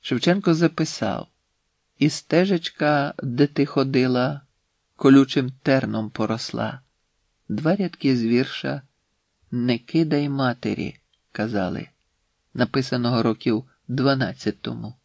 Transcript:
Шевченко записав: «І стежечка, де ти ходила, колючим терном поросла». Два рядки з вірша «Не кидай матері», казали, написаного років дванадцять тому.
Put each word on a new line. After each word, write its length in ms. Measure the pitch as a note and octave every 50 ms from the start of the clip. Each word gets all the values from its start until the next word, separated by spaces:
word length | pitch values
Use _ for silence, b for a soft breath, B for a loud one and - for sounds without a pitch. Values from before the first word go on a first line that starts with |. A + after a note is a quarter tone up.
| -
Шевченко 480 | - C3+ A#2+ - F3 F3+ G3+ - F3 E3
записав: 720 | D#3 E3+ D#3+ E3 - D#3 - - - A#2 G2 - - - _ _ _ _ _ _ _ _ _ _ _ _ _ _ _
«І 120 | C#3 D#3
стежечка, 1040 | - - - _ D3+ E3 F#3 G3 F#3+ E3 E3+ - - - D#3 D3 D3+ C#3+ C#3 D3 - -
де 240 | - C3+ A#2+ B2 D3
ти 200 | C#3+ D3 - C3+
ходила, 720 | C#3 - C#3+ C3 C3+ C3+ C3 B2+ B2+ B2+ B2 B2 C3+ D3 C#3 _ _ _ _ _ _ _ _ _ _ _
колючим 560 | - - C#3 C3+ C#3 C3+ C3 - C#3+ C3 B2+ C3 _
терном 480 | _ D3+ C3+ C3 B2 G#2+ G#2+ A2 G#2+ A2
поросла». 720 | - - A2 G#2+ A2+ A#2 - - - A2+ A2+ A2 C3 C3 _ _ _ _ _ _ _ _ _ _ _ _ _ -
Два 280 | G#2 G#2+ D3 D#3 F#3+
рядки 400 | G3+ F#3+ F3 - _ - C#3 C3
з 80 | A#2+ A2+
вірша 580 | A2+ A#2+ B2 C3+ - - - - C3+ C#3 C#3+ _ _ _ _ _ _ _ _ _ _ _ _ _ _
«Не 280 | - B2 A#2+ B2 A#2+ A2+
кидай 500 | _ - - D#3+ E3 D3+ D3+ C#3+ D3 C#3+
матері», 680 | C#3 C#3 C3 B2 A#2 _ - - - - - - - _ _ _ _ _ _ _
казали, 560 | _ - G#2 A2+ A2 G2+ F#2 F#2 F2 B1 - - _ _ _ _ _ _ _ _ _ _ _ _ _
написаного 680 | B2 B2 A#2+ - C#3 B2+ - C3 B2 A#2+ A#2+ B2+ A#2
років 420 | A2+ A2+ A2 - - A#2 A2 A2 B2+ b b b _ -
дванадцять 720 | B2 C3 B2+ C#3 C#3 C3 B2 F2+ - - - G#2+ - _
тому. 340 | - A#2+ A#2 A2+ A2 G#2+ B2 _